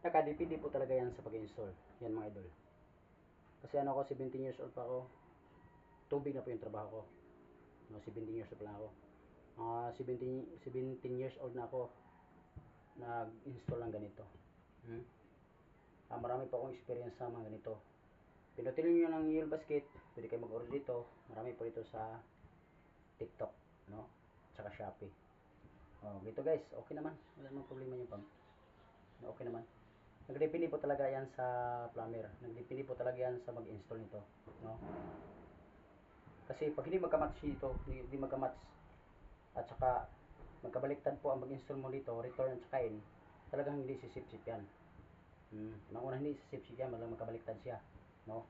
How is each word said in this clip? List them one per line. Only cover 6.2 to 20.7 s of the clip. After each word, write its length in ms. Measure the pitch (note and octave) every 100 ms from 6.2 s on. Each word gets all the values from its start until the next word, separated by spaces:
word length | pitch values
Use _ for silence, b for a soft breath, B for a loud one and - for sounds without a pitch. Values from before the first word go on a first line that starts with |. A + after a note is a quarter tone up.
| C#3 C3
na 80 |
po 80 | B2
yung 80 | A#2
trabaho 280 | A2 G#2 G#2
ko. 100 | A2 - - - - - - - - -
No, 160 | G#2+
seventeen 320 | A2 G#2+ A2 A2+
years 160 | G#2
old 80 | -
pa 80 | G#2
lang 100 | G2+
ako. 60 | G#2+ - - - - - - -
Ah, 320 | A2+ A#2 A#2+ A#2
seventeen, 480 | B2 B2 B2+ C3 - -
seventeen 560 | - B2+ C3 B2+ B2+ B2+
years 240 | C3 -
old 160 | C3 A#2+
na 80 | A#2
ako 160 | C3 A#2+ - - - - - - - - - - -
nag-install 800 | A#2+ A#2 A2+ A2+ C#3 A#2+ - A#2+
ng 160 | A2+ G#2+
ganito. 320 | G#2 - G#2+ - - - - -
Hmm? 240 | A#2 A#2 A#2+ - - - - - - - - - -
Ah, 80 | A2+
marami 320 | A#2+ B2+ B2+
pa 80 | B2
akong 160 | C3 B2
experience 400 | - A#2+ A#2+ -
sa 160 | B2
mga 160 | A#2 G#2+
ganito. 320 | G#2+ - G#2+ - - - - - - - -
Pindutin 240 | B2+ C3 D#3+
nyo 160 | E3+ E3
ng 180 | D#3+ D#3
yellow 240 | D#3 D#3 D#3
basket. 320 | - D3 - - - -
Pwede 80 | A2+
kayo 160 | A#2
mag-order 240 | A2+ A2
dito. 400 | A#2+